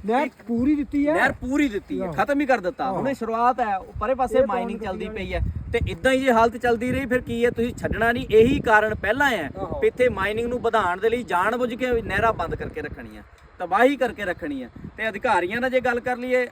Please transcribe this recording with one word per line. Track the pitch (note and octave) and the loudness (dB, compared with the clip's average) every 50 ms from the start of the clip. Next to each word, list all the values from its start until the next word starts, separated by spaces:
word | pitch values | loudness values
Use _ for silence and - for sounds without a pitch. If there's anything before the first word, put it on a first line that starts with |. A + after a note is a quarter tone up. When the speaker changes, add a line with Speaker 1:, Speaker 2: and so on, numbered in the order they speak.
| - | -4
Speaker 1:
ਨਹਿਰ | G3+ A#3 C4+ D4+ | 0 0 0 0
Speaker 2:
ਇੱਕ | C4 - - - | -2 -4 -10 -8
Speaker 1:
ਪੂਰੀ | - A#3 A#3 B3+ D4 D4+ | -4 -2 0 2 2 2
ਦਿੱਤੀ | C#4+ C4+ - - C#4+ C#4+ | 0 -2 -2 -2 0 2
ਹੈ। | D4 D#4 | 2 2
Speaker 2:
ਨਹਿਰ | F4 A#3+ C#4 | 4 2 2
ਪੂਰੀ | - - B3+ B3 C4+ D#4 D4 B3+ | 0 -2 -4 -2 0 2 2 0
ਦਿੱਤੀ | G3+ F#3+ - - F#3+ F#3 | 0 -4 -6 -6 -6 -6
ਹੈ, | F#3+ | -4
Speaker 1:
ਆਹੋ। | F3 D3+ | -2 -2
Speaker 2:
ਖਤਮ | F3 G#3 - C#4+ C#4+ | 0 0 2 0 2
ਹੀ | D4 | 2
ਕਰ | B3+ B3+ A3 | 2 2 2
ਦਿੱਤਾ। | F3 F3+ - - - | 0 -2 -4 -2 -2
Speaker 1:
ਆਹੋ। | - G3 | -2 -2
Speaker 2:
ਹੁਣੇ | E3+ A3 C4+ C4+ | -2 -2 -2 -2
ਸ਼ੁਰੂਆਤ | - A3+ A3 A3+ A3+ A#3 B3 B3+ B3+ | -2 -4 -4 0 2 2 2 2 2
ਹੈ, | A#3+ G#3 G3 | 0 -2 -2
ਉਹ | F#3 - - - - | -4 -6 -8 -8 -4
ਪਰੇ | G#3 A#3+ C4 | -2 0 0
ਪਾਸੇ | A#3+ C4 G#3+ A3 | 0 0 2 4
Speaker 1:
ਇਹ | B3+ C4+ | 2 2
ਪਾਉਣ | - B3+ A#3+ | 2 0 -2
Speaker 2:
ਮਾਈਨਿੰਗ | A#3 - A3+ G3 | -2 -4 -6 -6
Speaker 1:
ਦੀ | A3 | -6
Speaker 2:
ਚੱਲਦੀ | G3 F#3 F3 - | -6 -6 -6 -8
Speaker 1:
ਗੱਲ | G#3+ A3 | -8 -8
Speaker 2:
ਪਈ | G#3 F#3+ F#3 F3+ | -8 -6 -4 -4
ਹੈ। | E3 - - - - - - - | -2 -2 -2 -4 -6 -4 -2 -2
ਤੇ | A#3 - - | -2 -2 -2
ਇਦਾਂ | F3+ - - C4 | -2 0 2 2
ਹੀ | C4 C4 C4+ | 2 4 4
ਜੇ | C4 | 4
ਹਾਲਤ | A#3 A3+ A3+ A#3+ A#3 | 6 6 4 4 2
ਚੱਲਦੀ | A#3 - A#3+ A#3 G#3+ B3 B3+ | 0 0 0 0 2 0 -2
ਰਹੀ | B3+ C4 C#4 | -2 -2 -2
ਫਿਰ | G#3+ B3+ B3+ | 0 -2 -2
ਕੀ | A3+ A#3 A#3 A#3 A#3 | -2 -4 -2 0 0
ਹੈ? | A#3+ | 0
ਤੁਸੀਂ | - A#3 A3+ B3 - | 2 0 -2 -4 -4
ਛੱਡਣਾ | - E3+ D#3+ F3 G3+ A3+ A#3 | -4 -6 -4 -2 0 0 0
ਨਹੀਂ। | A#3+ C4 B3+ A3+ | 0 0 0 4
ਇਹੀ | G3+ A3 A3+ C4 C#4 - | 6 6 6 6 4 2
ਕਾਰਨ | - B3 G#3+ G#3+ G#3+ G#3+ G#3 | 4 6 6 6 6 2 -2
ਪਹਿਲਾਂ | - - G3 A#3 C#4 D4 C4+ | -2 -2 0 2 2 2 2
ਹੈ | A#3 F3+ D3 - - | 2 0 -4 -6 -8
Speaker 1:
ਆਹੋ। | F#3+ F#3+ E3+ D#3 C#3+ | -8 -8 -8 -2 0
Speaker 2:
ਵੀ | G3 | 0
ਇੱਥੇ | A3+ - - B3 B3 | 0 2 2 2 2
ਮਾਈਨਿੰਗ | G#3 F#3+ F#3+ G3+ G#3+ A3+ A#3 | 2 0 -2 -2 -2 -2 -4
ਨੂੰ | A#3+ B3 A#3+ | -4 -4 -2
ਵਧਾਉਣ | G#3 A#3 A3 A3 F#3+ F3 F3+ F#3 | 0 0 2 2 2 0 0 0
ਦੇ | G3+ A3+ | 0 0
ਲਈ | A#3 B3 A3 | 0 -2 -2
ਜਾਣ | - F3+ F3 F#3+ G#3+ A#3+ | 0 0 2 2 2 0
ਬੁੱਝ | A#3+ B3+ A#3 B3 | 0 -2 -4 -2
ਕੇ | A3 B3+ B3+ A#3+ A3+ | -4 -2 -2 -2 -2
ਨਹਿਰਾਂ | G#3 F#3 F#3+ G3+ A3+ A3+ G#3+ | -2 -2 -2 0 2 2 0
ਬੰਦ | - E3+ E3 D#3+ | 0 -4 -6 -6
ਕਰਕੇ | D#3 D3+ C#3+ - D#3 | -8 -8 -10 -10 -10
ਰੱਖਣੀਆਂ, | D3 D3 - C#3 A#2+ G#2+ G#2+ G#2 - - - - - - - - | -10 -10 -12 -14 -16 -16 -18 -20 -20 -20 -20 -20 -20 -20 -12 -10
ਤਬਾਹੀ | F#3 E3+ F#3 G#3+ A#3+ C4+ C#4+ | -2 0 4 6 6 4 4
ਕਰਕੇ | B3 C4 A3+ E3+ G3+ G3+ | 2 -2 -2 -2 -4 -6
ਰੱਖਣੀ | F3+ E3+ - E3+ D3 C#3+ C3 B2 | -6 -6 -6 -6 -8 -8 -8 -10
ਹੈ। | - - - - - - | -12 -14 -16 -16 -14 -10
ਤੇ | - A3 A3+ | -6 -6 -6
ਅਧਿਕਾਰੀਆਂ | G3 G#3 - B3 - F3 F3 F3+ G#3+ A#3+ | -4 -2 0 0 2 2 0 -2 -2 -2
ਨਾਲ | B3+ B3+ | -2 0
ਜੇ | B3+ B3+ | 0 2
ਗੱਲ | A#3+ B3+ A#3+ A#3+ | 2 0 0 -2
ਕਰ | - B3+ B3 | -2 -4 -4
ਲਈਏ, | A#3+ B3 B3+ B3+ B3+ B3 A#3+ | -4 -2 0 0 0 0 -2